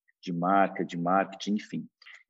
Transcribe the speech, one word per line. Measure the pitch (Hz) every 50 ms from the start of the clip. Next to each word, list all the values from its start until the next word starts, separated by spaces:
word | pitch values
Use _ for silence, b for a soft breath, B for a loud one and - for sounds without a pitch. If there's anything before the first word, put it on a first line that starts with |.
| _ _ _ _
de | - 90
marca, | 87 85 85 90 98 98 98 90 - - 90
de | - - 85
marketing, | 85 85 92 98 95 92 - - - 101 104
enfim. | 107 - - - 80 - - _ _ B B B B B B